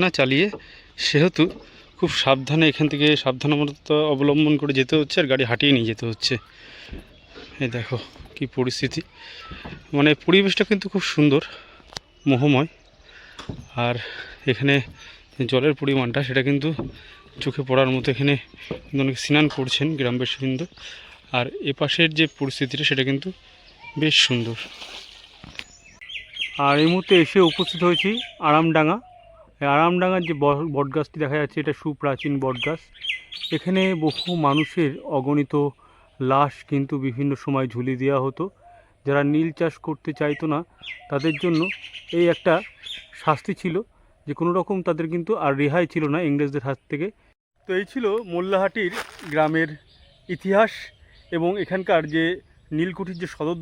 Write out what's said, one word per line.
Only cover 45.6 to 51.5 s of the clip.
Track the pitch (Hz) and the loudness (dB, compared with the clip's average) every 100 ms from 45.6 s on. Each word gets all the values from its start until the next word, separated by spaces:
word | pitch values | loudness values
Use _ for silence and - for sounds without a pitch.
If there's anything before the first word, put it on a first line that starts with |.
| 143 165 170 | 2 2 0
ছিল | 170 151 | -2 -2
না | 156 | 0
ইংরেজদের | 165 143 147 143 | 0 0 -2 -4
হাত | 135 131 _ | -6 -8 _
থেকে। | 143 190 - _ _ _ _ - | -6 -6 -10 _ _ _ _ -6
তো | |
এই | 185 202 | -4 -4
ছিল | 277 220 220 | -4 -2 -2
মোল্লাহাটির | 202 170 185 190 196 226 180 214 - - 165 | -4 -6 0 0 0 -2 -4 -4 -12 -16 -4
গ্রামের | 151 151 160 160 151 _ _ - _ - | 0 2 2 -2 -6 _ _ -20 _ -10
ইতিহাস | 175 190 196 226 - - _ - - - | -6 2 4 2 0 -18 _ -20 -20 -6
এবং | 170 170 | -2 0